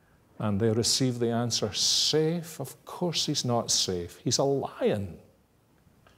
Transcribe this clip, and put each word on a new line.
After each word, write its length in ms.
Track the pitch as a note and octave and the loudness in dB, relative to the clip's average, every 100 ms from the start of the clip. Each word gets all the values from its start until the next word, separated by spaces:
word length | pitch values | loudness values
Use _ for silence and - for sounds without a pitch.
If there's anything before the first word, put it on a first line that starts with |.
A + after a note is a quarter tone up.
| _ _ _ - | _ _ _ -6
and 200 | A2 G2 | -2 2
they 100 | A2+ | 2
receive 500 | A2 - - C3 A#2+ | 4 2 2 2 0
the 100 | A#2 | 0
answer, 420 | A#2 A#2+ - G#2+ | 0 0 -2 -2
"Safe? 880 | - - - - D3+ D#3 E3+ E3 - | 0 0 2 2 2 2 0 -6 -10
Of 240 | C3+ - - | -12 -12 -14
course 400 | - F3 D#3 - | -4 -2 -2 -2
he's 200 | D3 B2 | 0 0
not 240 | A#2 - | 0 2
safe. 480 | - - F2+ E2+ - | 0 0 -2 -4 -6
He's 140 | - C#3 | -2 2
a 60 | |
lion. 760 | C#3 C#3 - - B3+ G#2+ F#2+ D#2+ - _ _ _ _ _ _ _ - | 2 2 -2 -2 0 0 -4 -10 -20 _ _ _ _ _ _ _ -20